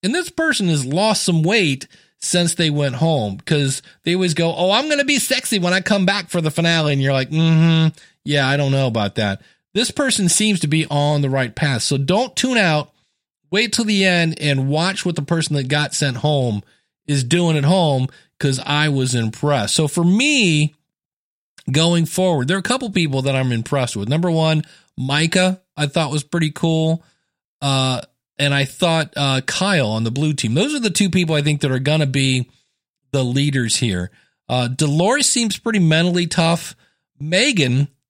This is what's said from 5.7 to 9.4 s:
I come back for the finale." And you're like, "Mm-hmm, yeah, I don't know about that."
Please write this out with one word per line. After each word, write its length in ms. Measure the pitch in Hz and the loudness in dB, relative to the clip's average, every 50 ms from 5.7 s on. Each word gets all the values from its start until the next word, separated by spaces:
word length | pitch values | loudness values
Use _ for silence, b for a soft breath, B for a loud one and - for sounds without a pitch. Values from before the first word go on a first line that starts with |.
| 185 | 0
I 80 | 190 | 0
come 240 | 185 - 220 202 190 | 0 0 0 2 2
back 240 | 185 196 196 185 - | 0 0 -2 -4 -4
for 100 | - 180 | -4 -2
the 120 | 160 156 | -2 -2
finale." 420 | - - 165 165 170 165 156 147 143 | -2 0 0 2 2 2 2 2 0
And 80 | 139 | 0
you're 120 | 135 135 135 | 0 2 0
like, 160 | 131 131 131 | 0 -2 -2
"Mm-hmm, 600 | 147 156 165 165 165 160 160 165 165 160 160 160 160 B B B B B _ | 0 2 4 4 4 4 4 4 4 4 2 2 0 B B B B B _
yeah, 240 | 143 147 143 135 | -2 0 0 2
I 80 | 131 139 | 2 2
don't 160 | 143 143 135 | 2 2 2
know 160 | 135 135 135 | 2 2 0
about 280 | 127 113 117 104 101 - | 0 0 0 -2 -2 -2
that." 260 | - 107 101 98 - | -2 -2 -2 -2 -4